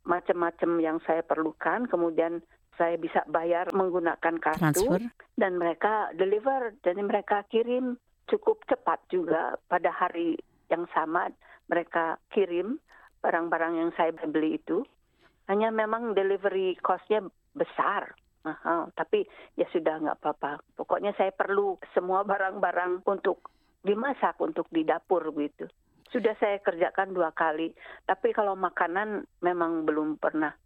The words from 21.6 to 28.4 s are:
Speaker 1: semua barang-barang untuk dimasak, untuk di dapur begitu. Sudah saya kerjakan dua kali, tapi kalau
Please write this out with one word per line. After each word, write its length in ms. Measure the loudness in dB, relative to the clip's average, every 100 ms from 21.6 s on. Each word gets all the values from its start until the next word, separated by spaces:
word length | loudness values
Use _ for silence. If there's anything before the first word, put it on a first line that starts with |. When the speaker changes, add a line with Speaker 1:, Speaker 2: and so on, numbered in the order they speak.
| 0 -4 -2
Speaker 1:
semua 320 | -2 0 0
barang-barang 800 | 0 0 -2 0 0 0 0 -2
untuk 400 | 0 0 0 -2 -6 _ _ _
dimasak, 560 | -2 -2 -2 0 -2 0
untuk 240 | -4 -2 -2
di 100 | -2
dapur 460 | 0 0 _ 0 0
begitu. 400 | -4 -6 _ -16 _ _ _ -6
Sudah 260 | -2 0
saya 240 | 0 0 0
kerjakan 540 | -2 0 0 0 -2
dua 180 | 0 -2
kali, 400 | 2 0 0 -4 -6 -20 -14
tapi 280 | -4 0 0
kalau 220 | 2